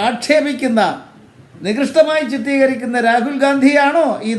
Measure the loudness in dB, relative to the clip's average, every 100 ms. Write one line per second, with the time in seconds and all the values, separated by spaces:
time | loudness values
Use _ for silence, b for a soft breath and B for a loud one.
0 | -2 -4 0 0 0 -4 -2 0 0 -2
1 | -14 -20 -20 -20 -20 -10 -6 -4 0 2
2 | 2 2 -2 -6 -2 0 0 0 -4 -2
3 | 0 0 0 0 0 4 4 4 2 2
4 | 0 -2 -4